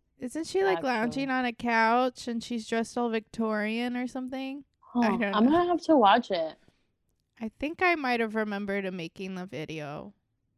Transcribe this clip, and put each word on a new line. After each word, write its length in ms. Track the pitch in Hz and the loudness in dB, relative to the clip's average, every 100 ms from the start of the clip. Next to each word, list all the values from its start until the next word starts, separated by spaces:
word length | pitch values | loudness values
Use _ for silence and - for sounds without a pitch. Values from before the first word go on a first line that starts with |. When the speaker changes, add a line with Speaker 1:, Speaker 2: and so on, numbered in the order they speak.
| _ - | _ -14
Speaker 1:
isn't 260 | 247 302 320 | -10 -8 -4
she, 160 | 381 | 0
like, 140 | 392 359 | 2 0
Speaker 2:
actually. 100 | 277 | 0
Speaker 1:
lounging 400 | 226 233 262 269 | -2 -2 -2 -2
on 160 | 262 247 | -2 -2
a 80 | |
couch 720 | 233 240 226 226 240 254 - - | -4 0 2 4 4 2 -2 -8
and 160 | 233 | -8
she's 240 | - 240 214 | -6 -8 -2
dressed 300 | 226 226 247 | -2 -2 -2
all 120 | 240 | -2
Victorian 880 | 226 214 - 220 214 214 226 247 247 | -2 -6 -4 -2 0 -2 -2 -4 -4
or 120 | 247 | -6
something? 560 | 262 254 262 269 285 - _ | -6 -8 -8 -8 -10 -16 _
Speaker 2:
Huh. 200 | - 240 | -6 0
Speaker 1:
I 160 | 226 185 | 2 2
don't 180 | 202 208 | 2 4
Speaker 2:
I'm 100 | 240 | 6
Speaker 1:
know. 60 | |
Speaker 2:
gonna 160 | 330 349 | 6 4
have 120 | 330 | 0
to 120 | - 302 | 4 6
watch 360 | 202 233 - | 8 6 4
it. 240 | 180 160 - _ _ _ _ _ _ _ - | -2 -4 -8 _ _ _ _ _ _ _ -12
Speaker 1:
I 120 | 226 - | -12 -6
think 240 | 285 339 | -6 0
I 100 | 370 | 2
might 260 | 339 262 240 | 2 0 0
have 140 | 226 | 0
remembered 520 | 220 214 202 202 196 190 | -2 -2 -4 -2 -2 -2
a 60 | |
making 440 | 185 165 - 190 185 | -6 -10 -8 -10 -8
the 100 | 185 | -10
video. 680 | 127 151 156 147 151 202 - _ _ _ | -10 -8 -8 -8 -10 -12 -18 _ _ _